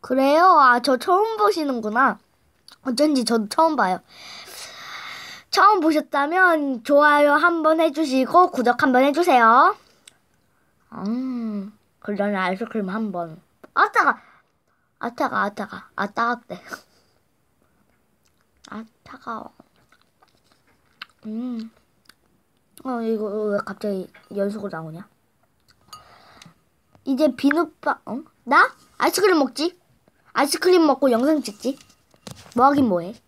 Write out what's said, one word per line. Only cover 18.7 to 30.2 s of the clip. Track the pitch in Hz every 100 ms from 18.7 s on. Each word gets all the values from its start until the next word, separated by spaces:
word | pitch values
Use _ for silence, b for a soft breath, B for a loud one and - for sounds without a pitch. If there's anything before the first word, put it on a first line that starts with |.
아, | 214 220 _
차가워. | - - - 220 - _ - _ _ _ _ _ _ _ _ _ _ _ _ _ - _ 220
음. | 214 247 233 226 _ _ _ _ _ _ _ _ _ _ _
어, | 262 247
이거 | 226 220 214
왜 | 208 214 202
갑자기 | - 196 208 196 180 - _
연속으로 | 202 202 214 202
나오냐? | 165 160 160 208 _ _ _ _ _ _ _ _ B B B B B B B _ _ _ _
이제 | - 262 302
비눗방-, | - 277 302 320 _ - - -
어? | 233 320 _
나? | - 294 466 - _ _
아이스크림 | 285 - 403 339
먹지? | 269 - 320 - _ _ _ _